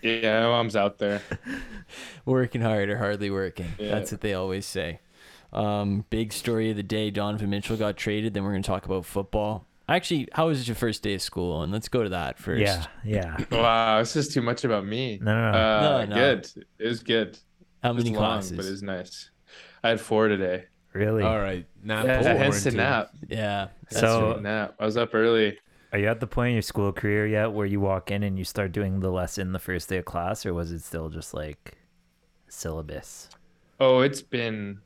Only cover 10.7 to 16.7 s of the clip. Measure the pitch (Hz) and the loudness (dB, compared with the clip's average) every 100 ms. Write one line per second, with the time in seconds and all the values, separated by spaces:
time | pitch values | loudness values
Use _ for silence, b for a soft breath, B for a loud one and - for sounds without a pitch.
10.7 | 113 120 107 107 98 - - 87 80 82 | -2 -2 -2 -2 -4 -4 -4 -2 -2 -2
11.7 | 101 - 127 104 90 73 60 - 120 101 | -4 -2 0 0 -2 -4 -6 -4 2 2
12.7 | 90 80 - 107 107 87 80 - 117 117 | 0 -4 -10 -2 -2 -2 -6 -2 2 4
13.7 | 113 113 110 113 156 143 - 117 123 127 | 6 6 4 4 0 0 0 0 0 0
14.7 | 107 98 113 131 101 104 107 113 104 110 | 0 0 -4 -4 -4 0 2 4 4 4
15.7 | 107 104 139 107 104 135 113 - - - | 6 4 2 2 4 4 4 -2 -18 -20